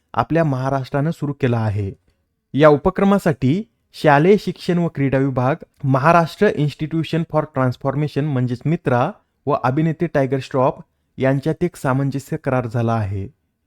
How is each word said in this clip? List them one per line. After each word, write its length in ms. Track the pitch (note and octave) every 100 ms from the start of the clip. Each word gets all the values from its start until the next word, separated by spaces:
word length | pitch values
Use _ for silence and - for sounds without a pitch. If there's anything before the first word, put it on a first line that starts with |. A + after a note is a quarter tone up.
| _
आपल्या 300 | - A#2+ D#3
महाराष्ट्रानं 680 | D#3+ C3 C3 C3+ C3 C#3+ D3
सुरू 220 | E3 C#3+
केला 260 | C#3+ C3 A#2+
आहे. 320 | A2 G2+ G2 - _ _ _ _ _
या 160 | B2+ D3+
उपक्रमासाठी 960 | D3 F#3 - G3 G3+ F#3 C#3+ B2+ F3 A3+ _ _
शालेय 420 | - D#3 C#3+ E3 G3+
शिक्षण 380 | - E3+ - F3
व 100 | E3+
क्रीडा 300 | - C#3 C3+
विभाग, 380 | C#3 C3 B2+ D#3 - _
महाराष्ट्र 680 | C#3 C3 D3 E3+ D#3+ - G#3 -
इन्स्टिट्यूशन 680 | D3 - D#3 E3 D3+ D#3+ E3
for 80 | D#3
ट्रान्सफॉर्मेशन 840 | D3+ - B2+ A#2+ C#3 C3+ D3+ - D3+
म्हणजेच 360 | C3 B2 B2 E3+
मित्रा 460 | E3+ - B2 C#3 - _ _ -
व 40 |
अभिनेते 560 | D3 B2 C3+ D#3+ D#3 E3
टायगर 300 | D3+ C3+ C3+
श्रॉफ 320 | - C#3 C3 - - _ _ -
यांच्यात 460 | B2+ C#3 D#3 D3+
एक 120 | F3 -
सामंजस्य 600 | D3 C3 C#3 C3+ - D#3+
करार 300 | - B2+ A#2+
झाला 260 | A#2 A#2
आहे. 340 | A2+ G2+ G2 G2 - _ _